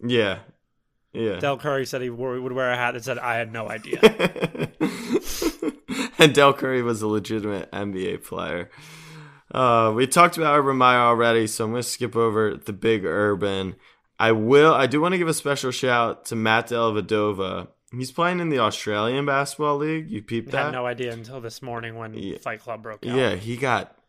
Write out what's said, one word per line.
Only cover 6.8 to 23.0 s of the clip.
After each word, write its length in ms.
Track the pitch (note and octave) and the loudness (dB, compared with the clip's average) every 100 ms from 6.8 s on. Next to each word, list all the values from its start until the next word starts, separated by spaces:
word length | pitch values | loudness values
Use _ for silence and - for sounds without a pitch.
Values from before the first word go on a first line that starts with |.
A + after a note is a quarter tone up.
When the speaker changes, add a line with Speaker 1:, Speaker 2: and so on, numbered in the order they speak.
Speaker 1:
was 200 | A#2+ A2 | 0 -2
a 60 | G#2+ | 0
legitimate 600 | G#2+ F#2+ A2 G#2 G2 - | -2 -2 -4 -4 -6 -8
N 180 | G2+ G2+ | -8 -6
B 160 | F#2+ F#2 | -4 -4
A 100 | F#2 | -6
player. 520 | - F2 F2 F2 F2 - - - - - D3+ - _ | -8 -8 -6 -8 -10 -16 -20 -20 -20 -20 -20 -20 _
Uh, 380 | - B2+ A#2 A2+ A2 | 0 4 4 4 2
we 120 | B2+ | 2
talked 300 | F3 F3 E3+ | 4 4 4
about 200 | D#3 D3 | 2 2
Urban 200 | C3+ C3 | 2 4
Meyer 220 | B2+ B2 | 4 6
already, 480 | A#2+ A#2 A#2 A2+ A2 | 4 4 4 4 0
so 180 | - A2 | -2 -4
I'm 60 | |
gonna 120 | A#2+ | -4
skip 320 | A#2 - A#2+ A2 | -6 -6 -4 0
over 400 | A2+ G#2+ G#2+ - | 2 2 0 -2
the 160 | - | -10
big 320 | G2+ A2+ A2 F2+ | -2 0 2 0
Urban. 680 | F2+ G#2 G2 G2+ F#2+ F#2+ G2 _ _ _ - | 0 2 2 -2 -2 -4 -8 _ _ _ 0
I 120 | A2+ | 2
will, 420 | A2 A2 C#3 D#3 | 4 6 8 8
I 140 | C3+ B2+ | 6 4
do 140 | D3 | 2
wanna 160 | E3+ F#3 | 0 0
give 100 | E3 | 0
a 60 | |
special 380 | D#3 C#3+ C#3 C3 | -2 -2 -2 -2
shout 540 | A#2+ B2+ A#2+ A2+ - - | -2 0 2 0 -4 -6
to 100 | A2+ | -2
Matt 340 | A2 A2+ A#2 | 2 2 2
Dellavedova. 1000 | A#2 A2+ G#2+ F#2 G#2+ G#2 G2 F#2+ F#2 F2+ _ _ | 0 0 0 0 0 0 -2 -4 -6 -10 _ _
He's 200 | B2 B2+ | -12 -8
playing 280 | - E3+ F3+ | -2 -2 0
in 100 | E3+ | -2
the 100 | C3+ | 2
Australian 680 | G#2+ - - G#2 A2 C3+ C#3+ | 0 0 -4 -2 0 -2 0
Basketball 520 | C#3 C#3 - D3 C#3+ | -2 -2 -4 -2 -2
League. 320 | D#3 D#3+ D#3 | -2 -4 -6
You 120 | - | -12
peeped 300 | - A#2 A#2 | -6 -8 -4
Speaker 2:
I 40 | C#3 | -4
had 80 | D3 | -4
Speaker 1:
that? 40 | |
Speaker 2:
no 140 | B2+ B2 | -4 -6
idea 260 | A#2+ B2 | -6 -8
until 300 | A#2 A2+ C3 | -8 -12 -14
this 200 | A2+ - | -14 -14
morning 340 | B2 A#2 A2+ A2+ | -12 -10 -10 -12
when 180 | A2+ | -12
Speaker 1:
Yeah. 240 | A2 G2 - | -10 -10 -8
Speaker 2:
Fight 240 | B2+ A2 | -10 -10
Club 200 | - A2 | -10 -12
broke 220 | A2 G#2+ | -12 -12